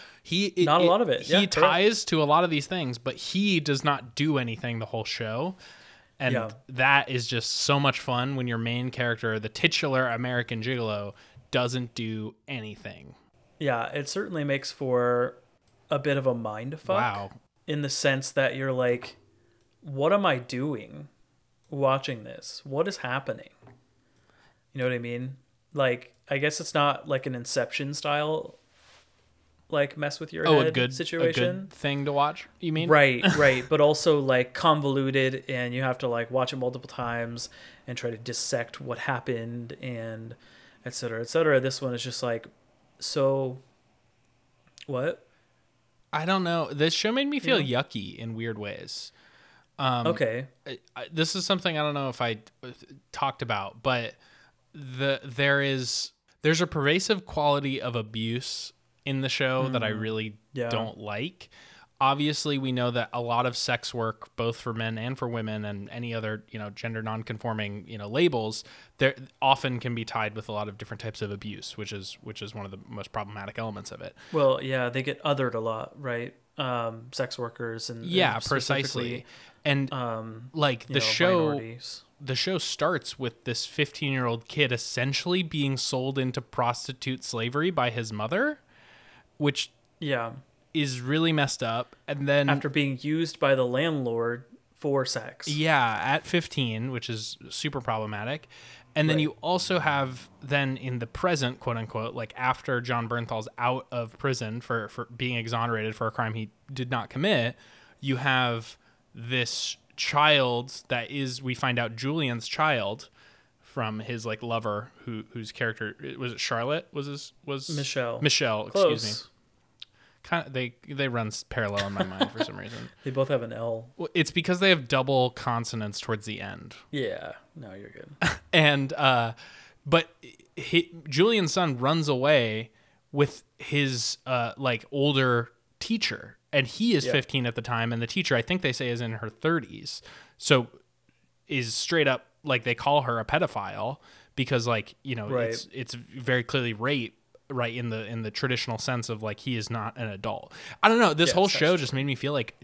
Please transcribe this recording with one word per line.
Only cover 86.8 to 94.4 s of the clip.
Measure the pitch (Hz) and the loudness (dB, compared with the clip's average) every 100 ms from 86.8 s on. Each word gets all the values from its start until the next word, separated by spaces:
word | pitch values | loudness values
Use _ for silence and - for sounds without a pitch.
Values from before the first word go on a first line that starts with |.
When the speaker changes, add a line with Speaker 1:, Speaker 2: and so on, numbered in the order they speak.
| - 127 131 127 | -6 -8 -6 -6
Speaker 1:
slavery | - 117 117 143 180 | -4 -4 -2 0 0
by | 156 123 | 2 0
his | 117 110 | 0 -4
mother, | 104 110 185 294 294 _ - - - - - _ - | -4 -2 0 0 -2 _ -20 -20 -20 -20 -20 _ -2
which | 147 - - _ _ - | 0 0 -4 _ _ -8
Speaker 2:
Yeah. | 151 127 113 131 - _ _ | -2 -2 -2 -8 -18 _ _
Speaker 1:
is | 156 143 127 | -2 0 -2
really | 127 156 165 | 0 2 4
messed | 151 143 - | 4 2 0
up. | 113 113 - - - | -2 -2 -4 -10 -8
And | 143 143 | -2 4
then | 143 143 | 4 6
Speaker 2:
After | 143 147 | 2 2
being | 147 139 127 | 0 0 0
used | 147 156 160 - | -2 0 -2 2
by | 139 131 | 4 4
the | 123 | 4
landlord | 127 165 147 123 117 117 120 | 2 2 0 0 0 -2 -4